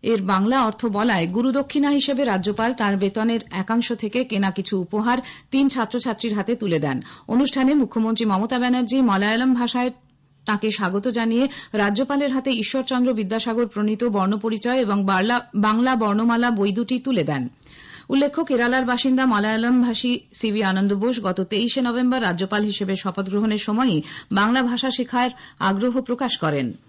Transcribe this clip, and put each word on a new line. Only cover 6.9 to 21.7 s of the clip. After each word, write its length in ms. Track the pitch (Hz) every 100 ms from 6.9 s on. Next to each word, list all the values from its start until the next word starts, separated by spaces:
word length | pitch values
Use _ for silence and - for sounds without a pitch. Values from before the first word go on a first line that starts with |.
| 131 - - -
অনুষ্ঠানে 460 | 233 269 269 262
মুখ্যমন্ত্রী 520 | 294 247 - 220 220 226
মমতা 340 | 190 220 254
ব্যানার্জি 420 | 247 247 240 262
মালায়ালম 520 | 247 190 208 226 262
ভাষায় 380 | 240 240 247 247 254 _ _ _ _ -
তাকে 260 | 208 220
স্বাগত 360 | 208 190 196 202
জানিয়ে 400 | 233 226 226 269 - -
রাজ্যপালের 580 | 220 202 208 269 277 285
হাতে 200 | 262 262
ঈশ্বরচন্দ্র 600 | 240 214 269 254 254 247
বিদ্যাসাগর 540 | 226 196 220 226 226 240
প্রণীত 360 | 208 208 214
বর্ণপরিচয় 800 | 240 202 190 208 220 220 240 247
এবং 240 | 226 202 196
বার্লা-, 360 | 190 202 240 240 -
বাংলা 400 | 208 220 254 254
বর্ণমালা 560 | 220 202 233 233 240
বই 200 | 226 202
দুটি 280 | 202 240 254
তুলে 240 | 262 240
দেন। 240 | 147 139 123 - - - - - -
উল্লেখ্য, 340 | 269 285 285
কেরালার 420 | 330 262 240 254 247
বাসিন্দা 400 | 247 269 262 262
মালায়ালম 560 | 208 214 220 233 254
ভাষী 380 | 240 226 247 247 -
সিভি 300 | - 220 208
আনন্দ 320 | 196 190 196 202
বোস 240 | 226 240
গত 220 | 208 185
তেইশে 400 | 185 214 233